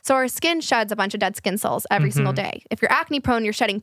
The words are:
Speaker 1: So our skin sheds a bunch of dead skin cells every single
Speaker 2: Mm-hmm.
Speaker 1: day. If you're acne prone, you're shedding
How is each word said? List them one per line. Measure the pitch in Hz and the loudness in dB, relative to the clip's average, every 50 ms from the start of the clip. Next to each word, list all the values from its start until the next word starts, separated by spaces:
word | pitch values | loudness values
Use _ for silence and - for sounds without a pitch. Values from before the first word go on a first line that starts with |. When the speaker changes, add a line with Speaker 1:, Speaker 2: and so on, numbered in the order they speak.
Speaker 1:
So | - - 269 | 0 2 2
our | 262 262 | 2 2
skin | 247 - - - 339 339 320 | 0 -2 -2 0 0 0 0
sheds | 302 - 262 233 214 202 | 0 0 2 2 2 0
a | 226 | -2
bunch | 214 196 202 - | -2 -2 -2 -2
of | 202 | 0
dead | 208 185 208 | -2 -2 -2
skin | - - 202 185 | -2 -4 -4 -2
cells | 220 - - 120 - - - | -2 -2 -2 -2 -2 0 0
every | 202 196 151 135 | 2 2 2 2
single | 123 143 - 135 135 | 2 2 2 2 0
Speaker 2:
Mm-hmm. | 202 196 | -2 -4
Speaker 1:
day. | - - - - - | -4 -8 -10 -10 -8
If | 220 - | -4 -2
you're | 220 - | 0 2
acne | - 302 330 - 302 277 | 2 2 0 0 -2 -2
prone, | - 254 240 226 220 | 0 0 0 2 0
you're | - 220 | 0 0
shedding | - 247 202 196 208 | 0 0 0 0 0